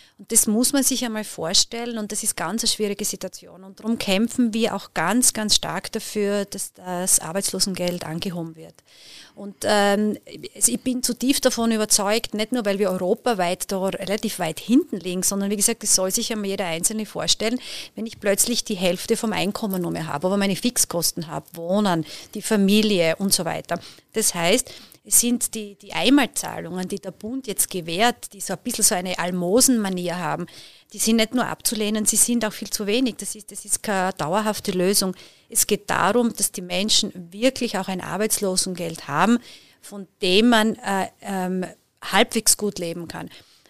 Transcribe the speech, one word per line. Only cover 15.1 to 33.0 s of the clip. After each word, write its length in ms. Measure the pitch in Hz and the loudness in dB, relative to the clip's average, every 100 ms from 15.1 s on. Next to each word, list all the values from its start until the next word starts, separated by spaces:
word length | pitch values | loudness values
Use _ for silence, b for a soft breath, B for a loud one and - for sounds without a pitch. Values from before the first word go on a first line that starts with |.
| 180 | -2
sondern 280 | 180 196 196 | 0 0 0
wie 60 | 208 | 0
gesagt, 280 | 208 226 | 0 0
das 100 | 202 | 0
soll 160 | - 185 | 2 2
sich 220 | 214 226 | 0 -2
einmal 160 | 220 196 | -2 -4
jeder 180 | 196 185 | -2 -2
Einzelne 400 | 165 180 220 214 | -2 -2 -2 -6
vorstellen, 540 | 165 156 - 214 247 B B B | -2 0 0 0 -2 B B B
wenn 100 | - | -10
ich 140 | 220 - | -10 -4
plötzlich 460 | 208 202 - 240 | 0 2 2 0
die 100 | - | -2
Hälfte 420 | 196 185 180 - 226 | 0 0 0 -2 -2
vom 160 | 226 | 0
Einkommen 500 | 175 175 - 220 185 | -2 -2 -2 -4 -2
nur 100 | 170 | -2
mehr 160 | 165 160 | -4 -4
habe, 180 | 147 185 | -2 0
aber 100 | 202 | 2
meine 200 | 196 185 | 2 0
Fixkosten 720 | 247 240 - 170 160 - 160 | 0 0 -2 0 -2 -4 -6
habe, 180 | 151 - | -8 -10
Wohnen, 520 | 165 170 196 208 170 156 B B | -8 0 2 2 2 -2 B B
die 80 | 214 | -8
Familie 720 | - 214 196 208 214 196 165 | 0 4 6 6 4 4 2
und 180 | 160 196 | 2 0
so 120 | - | 0
weiter. 340 | 160 160 - 170 B B B | 0 -4 -6 -8 B B B
Das 200 | - 214 | -2 -2
heißt, 340 | 175 170 247 - B B B | 0 2 2 0 B B B
es 160 | - - | 0 2
sind 340 | 240 247 - | 4 0 -2
die, 220 | 226 208 202 | -6 -12 -16
die 180 | 202 | -8
Einmalzahlungen, 920 | 160 190 285 - - 165 160 170 180 180 | 0 4 6 4 -2 -6 -8 -8 -6 -6
die 120 | 196 | -6
der 140 | 190 | -10
Bund 340 | 185 214 262 254 | -12 -10 -8 -4
jetzt 240 | 190 - | -2 -2
gewährt, 640 | 185 165 165 240 240 - | -4 -4 2 2 0 -8
die 80 | 202 | -12
so 100 | - | -8
ein 60 | 190 | -6
bisschen 220 | 254 233 | -6 2
so 100 | 208 | 2
eine 240 | 190 185 180 | 2 -2 -4
Almosenmanier 1000 | 175 180 175 220 262 240 196 185 175 175 | -2 -2 2 4 6 4 0 -2 -4 -4
haben, 280 | 160 151 175 B B B B | -4 -4 -6 B B B B
die 60 | 208 | -2
sind 180 | - 226 | 2 4
nicht 180 | 220 | 4
nur 120 | 247 233 | 0 -2
abzulehnen, 580 | - - 214 208 214 | -2 -4 -2 0 0
sie 120 | 214 214 | 2 4
sind 280 | - 240 | 4 2
auch 80 | 214 | 0
viel 160 | - 208 | -4 -6
zu 180 | - 202 | -4 0
wenig. 280 | 233 | 2